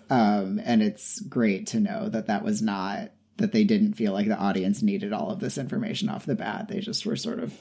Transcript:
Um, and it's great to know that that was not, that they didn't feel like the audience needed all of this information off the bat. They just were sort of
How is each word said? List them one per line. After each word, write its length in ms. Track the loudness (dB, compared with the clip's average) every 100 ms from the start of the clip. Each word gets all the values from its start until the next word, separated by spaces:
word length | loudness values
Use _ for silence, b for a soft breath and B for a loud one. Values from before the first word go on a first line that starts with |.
| 0
Um, 520 | 4 4 4 0 -2
and 160 | 2 4
it's 400 | 4 0 -6 -8
great 460 | -4 2 2 2 -2
to 120 | 0
know 280 | 0 0 -4
that 200 | -4 -2
that 140 | -2
was 180 | 0 0
not, 480 | 0 -2 -4 -6 -8 -16 _ -2
that 120 | 2
they 120 | 4
didn't 300 | 6 6 2
feel 180 | 2 0
like 160 | 2 0
the 100 | 2
audience 420 | 0 2 0 2
needed 320 | 2 0 -2
all 180 | -4 -4
of 100 | -4
this 180 | -4 -4
information 500 | -4 -4 -4 -2 -2
off 160 | -2
the 120 | -2 -2
bat. 320 | -2 -6 -4
They 100 | -4
just 240 | -2 -4
were 120 | -2 -2
sort 240 | -2 -4
of 120 | -6 -8